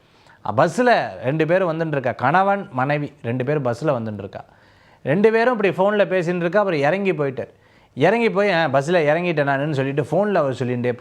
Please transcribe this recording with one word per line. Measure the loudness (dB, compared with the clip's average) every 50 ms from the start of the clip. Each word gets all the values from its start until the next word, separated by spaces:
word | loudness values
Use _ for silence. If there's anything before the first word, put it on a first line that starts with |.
| _ _ _ _ _ -20 -20 _ _ -4 0
பஸ்ஸில் | 2 2 2 0 0 2 4 4 2 2 -2 -6 -6 -4
ரெண்டு | -4 0 0 0 2
பேரும் | 2 0 0 0
வந்துட்டு | -2 -4 -4 -2
இருக்கா, | -2 -2 -2 -2
கணவன் | -4 0 0 2 2 2 2 2 0 -2 -4 -6
மனைவி | -4 -4 -2 0 0 -2 -4 -6 -10 -10 -6
ரெண்டு | -6 -4 -4 -2
பேரும் | -2 -2 -2 -2
பஸ்ஸில் | -2 -4 -2 -2 -2 -2
வந்துட்டு | -2 -4 -6 -8 -8
இருக்கா. | -10 -12 -12 -14 -16 -18 _ _ _ _ _ _ _ _ _ _ _
ரெண்டு | -2 0 2 2 2
பேரும் | 4 2 2 2 0 0 0
இப்படி | -2
ஃபோனில் | 0 0 0 0 4 4 2
பேசின்னு | 2 2 0 0 0 -2
இருக்கா. | -2 -2 0 0 2
அப்புறம் | 2 2 0 2
இறங்கி | 2 2 2 2 0 0 0
போயிட்டார். | 0 -2 -4 -4 -6 -10 -10 -14 _ _ _ _ _ _ _ _
இறங்கி | 0 2 2 4 2 2 0
போய், | 2 2 2 2 2
"ஆ, | 2 2 2
பஸ்ஸில் | 2 0 0 2 2 2 4 4
இறங்கிட்டேன் | 2 2 0 0 0 0 0 0
நானுன்னு" | 0 0 -2 -2
சொல்லிட்டு | -2 -2 -2 -2 -2 -2
ஃபோனில் | -4 -2 0 0 0 2 0
அவர் | 0 0 0 -2
சொல்லிகிட்டே | -2 -4 -4 -2 -2 -2 -2 -4 -4